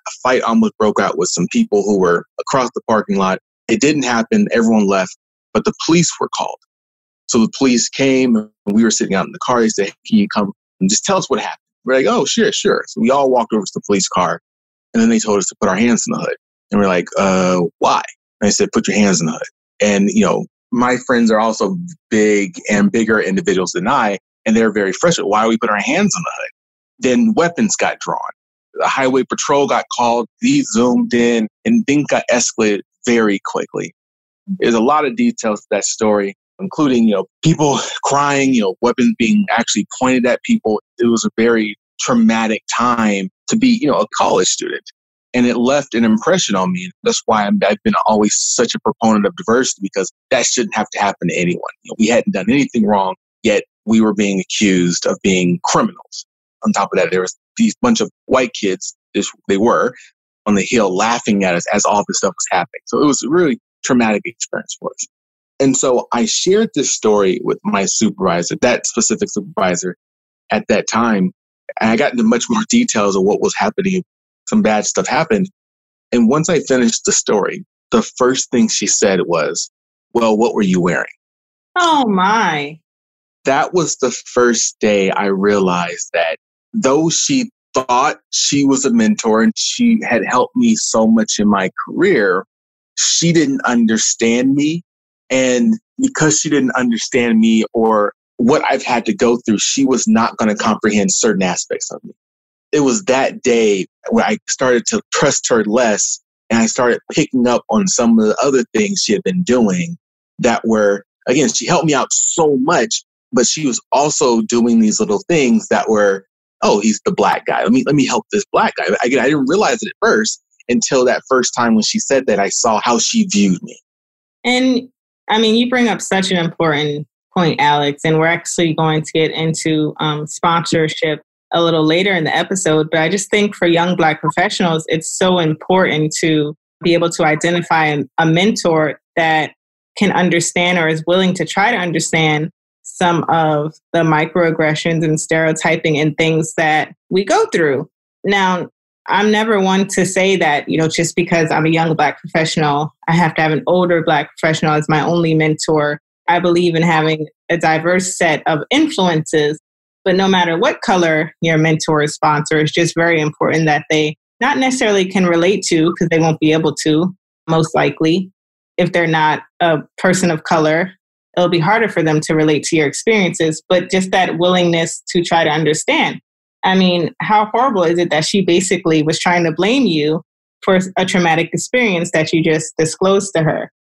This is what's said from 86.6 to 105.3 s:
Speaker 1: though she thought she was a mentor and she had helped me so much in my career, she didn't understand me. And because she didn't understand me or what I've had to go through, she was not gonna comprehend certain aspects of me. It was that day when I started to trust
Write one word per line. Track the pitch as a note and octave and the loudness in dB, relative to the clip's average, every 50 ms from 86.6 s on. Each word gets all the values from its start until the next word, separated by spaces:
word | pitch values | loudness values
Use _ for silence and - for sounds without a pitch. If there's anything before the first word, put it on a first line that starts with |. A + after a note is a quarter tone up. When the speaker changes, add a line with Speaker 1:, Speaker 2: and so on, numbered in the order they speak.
| _ _ - | _ _ -4
Speaker 1:
though | A3 - C4 C#3 - E3 E3 | 0 2 2 2 2 2 0
she | - - - - C#3 C3 A#2+ - - _ _ _ - | 0 0 0 0 0 -2 -2 -4 -8 _ _ _ -6
thought | C3 B2+ - B2 B2 C3+ - - - _ _ | -4 -2 0 2 2 2 0 -2 -6 _ _
she | - - - - C#3+ C#3+ C#3+ | -6 -4 -2 0 0 2 2
was | C#3 C3+ B2 C3+ | 2 2 2 0
a | C3 A#2 | 2 2
mentor | A#2 A2 G#2+ G#2+ - - A2+ A2 A2 | 2 2 2 2 0 0 0 2 2
and | A2+ A2+ - | 2 0 0
she | - - - - - A#3+ A#3 A3+ A3 - | -2 -4 -6 -2 0 2 2 2 0 0
had | - - - - | -2 -2 -2 -2
helped | - B2 B2+ - - - | 0 0 0 0 0 0
me | B2+ A#2+ A2+ A2 | 0 2 2 2
so | A2 - - - A2+ A2 | 0 -2 -2 0 2 2
much | A2 A2+ A2+ G#2+ - - - | 4 4 2 2 0 -2 0
in | G#2 | 0
my | G#2 G2+ G2 F#2+ F#2 - - - | 0 2 0 -2 -4 -6 -8 -10
career, | - - B2+ E3+ G3+ E3+ A#2 G2+ F#2+ F2+ F#2+ - - _ _ _ _ _ _ _ _ _ | -8 -2 0 2 2 2 2 2 0 0 -2 -4 -8 _ _ _ _ _ _ _ _ _
she | - - - - - D#3+ E3+ E3 | -4 -2 -2 0 0 0 2 2
didn't | E3 D3 C3+ C3+ C3 - | 2 2 0 0 -2 -2
understand | A#2+ A#2+ A#2+ A2+ A2 A2+ G#2+ - - - - A2+ A2+ A#2 B2 B2+ C3+ C#3 | 0 0 2 2 2 2 0 -2 -2 -2 -2 0 0 0 2 0 0 0
me. | C#3+ D3 D3+ E3 F3 - _ _ _ _ _ _ _ _ - | 0 0 -2 -2 -6 -8 _ _ _ _ _ _ _ _ -4
And | B2+ C3 C3 B2+ B2 B2 A#2 A2+ A2 - _ _ _ - | -2 0 2 2 2 2 2 2 0 -2 _ _ _ -4
because | C3+ C3+ - - D#3 D3+ D3 - | -4 -2 0 0 0 2 2 0
she | - D#3 | 0 0
didn't | D3 C3+ C3 B2 | 0 0 0 0
understand | - B2+ B2 A#2+ A#2 G#2+ - - - B2 A#2+ A#2 A2+ A2 | 0 0 0 0 -2 -4 -4 -2 -2 0 2 2 2 4
me | A2 A2+ A2+ A2 G#2+ - - | 4 4 2 2 0 0 0
or | A#2 A2+ A2 A2 G#2 G#2 G2+ - _ _ _ _ | 0 2 2 2 2 0 -2 -4 _ _ _ _
what | - A#2 A#2+ D3 C#3 - - | -2 2 2 2 2 2 0
I've | C#3 A#2+ - | -2 -2 -2
had | - B2 A#2+ - | -2 -2 -2 -2
to | A#2 G#2 | -2 -2
go | - B2 A#2 A#2+ A#2+ - | 0 2 2 2 0 0
through, | - G#2 F#2 | -2 -2 0
she | - - - C#3 C#3 | -2 -2 0 0 0
was | C3 B2+ A2+ - | 0 0 0 2
not | A2 A2 A2+ A2+ A2 - | 2 2 2 2 0 -2
gonna | - A#2 G#2+ G#2 | -2 -2 -2 -2
comprehend | - - A2+ G#2+ - - G#2+ G#2 G#2 G2 F#2+ | -2 -2 -2 -2 0 0 0 0 0 0 0
certain | - - - A2+ G2 F#2+ F#2+ | 0 0 0 0 0 0 0
aspects | F2+ F2 - - - - - - - | -2 -2 -4 -6 -6 -8 -8 -8 -10
of | - - - | -12 -14 -16
me. | - - _ _ _ _ _ _ _ _ _ _ _ | -18 -20 _ _ _ _ _ _ _ _ _ _ _
It | - D3+ | 0 2
was | C#3 C3 A#2+ G#2+ F#2+ | 2 2 0 0 0
that | C3 B2+ C3+ C3+ - G2 A2 | 0 0 0 0 -2 -4 -2
day | - B2+ A#2 A#2 A2+ G#2 G2+ F#2+ F2 - _ _ - - | 0 0 2 4 4 2 2 0 -2 -6 _ _ -6 -2
when | A2+ A2+ F2+ | 0 0 2
I | G#2 A2 - - | 0 -2 -4 -6
started | - - - C3+ B2+ B2 A#2 - | -8 -4 -2 0 2 2 2 0
to | - A#2 G#2 - _ - | -2 -6 -6 -6 _ -2
trust | - D#3 C#3 | 0 0 0